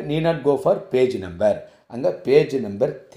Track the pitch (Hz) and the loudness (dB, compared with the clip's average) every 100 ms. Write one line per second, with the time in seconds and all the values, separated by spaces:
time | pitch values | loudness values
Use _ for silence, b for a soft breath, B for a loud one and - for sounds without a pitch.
0 | 151 156 165 160 135 135 165 202 - 127 | -2 -2 0 0 0 2 0 -2 0 2
1 | 127 110 92 87 104 95 B B B 117 | 2 0 -8 0 0 0 B B B -4
2 | 160 - - 143 151 135 107 101 143 - | -4 -2 4 4 4 0 -4 -2 -2 -2
3 | - | -8